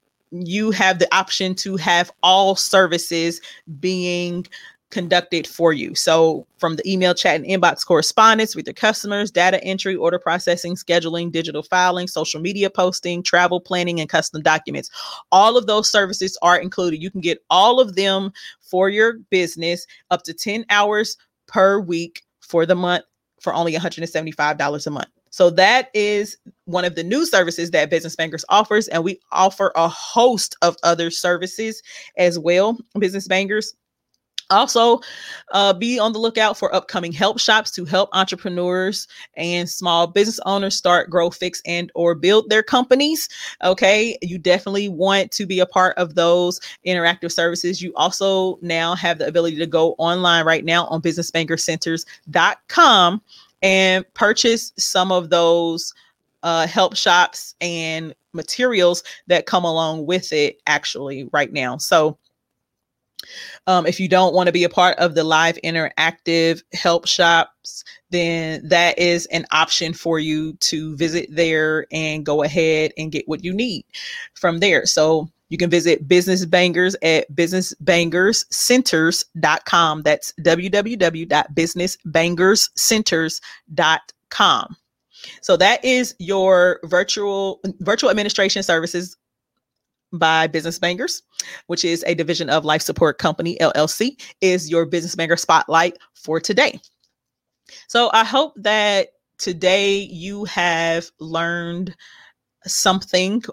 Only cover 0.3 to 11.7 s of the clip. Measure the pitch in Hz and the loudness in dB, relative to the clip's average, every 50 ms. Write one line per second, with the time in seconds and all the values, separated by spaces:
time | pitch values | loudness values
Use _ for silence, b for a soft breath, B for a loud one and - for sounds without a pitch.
0.3 | 175 175 180 165 185 208 220 220 196 196 196 190 185 170 175 - 170 190 185 - | -12 -12 -8 -6 -4 -2 -2 -2 0 2 2 2 2 2 0 2 2 0 0 -2
1.3 | - - 190 185 185 - - 196 190 170 160 196 175 170 180 - - _ - 185 | -4 -4 -4 -4 -4 -6 -6 -6 -6 -4 0 2 2 2 0 -2 -4 _ 2 4
2.3 | 185 196 196 196 190 - - - 208 190 185 160 175 170 - - 170 165 165 170 | 4 4 4 2 0 0 0 2 4 4 4 4 0 -2 -4 -4 -4 -2 -2 -4
3.3 | 165 - B B B B B 165 151 139 180 185 185 180 180 180 175 175 175 175 | -4 -8 B B B B B -18 -10 -6 -4 -4 -4 -2 -4 -4 -4 -4 -4 -6
4.3 | 175 180 180 B B B B B B B _ _ - 196 175 165 180 180 175 - | -6 -8 -10 B B B B B B B _ _ -8 -8 -2 0 0 0 0 -2
5.3 | 175 165 - - - - 170 165 156 - - - 156 - - 170 160 165 165 160 | -4 -6 -6 -6 -2 0 2 2 2 0 -4 -6 -6 -2 0 2 4 4 4 2
6.3 | 156 131 - _ _ _ 180 165 160 151 - 190 190 185 185 180 175 - - 180 | 2 -2 -8 _ _ _ -4 -4 -4 -4 -4 -4 0 2 2 2 2 2 2 0
7.3 | 151 160 123 175 190 185 175 165 139 - - - 175 151 - - - 226 220 220 | 0 0 -2 -4 0 2 2 2 2 0 0 2 2 2 2 2 2 4 6 6
8.3 | 220 220 220 214 - 160 - - - - 226 214 214 - - 208 202 202 214 196 | 6 4 0 -2 -4 -8 -10 -10 -6 -2 0 0 0 -2 -4 -6 -4 -4 -4 -2
9.3 | - 175 180 185 190 - - 190 190 190 - 190 185 - 151 170 175 180 - 165 | 0 2 2 2 2 0 -2 -6 -6 -6 -4 -6 -4 -2 0 0 -2 -2 -2 -2
10.3 | 170 180 - 180 170 170 - 170 185 - - - 170 175 165 165 165 170 170 170 | -4 -2 -2 -2 -2 -2 -4 -8 -10 -8 -2 0 0 0 0 -2 -4 -6 -6 -4
11.3 | 165 165 165 160 151 151 - _ | -4 -4 -4 -4 -8 -10 -6 _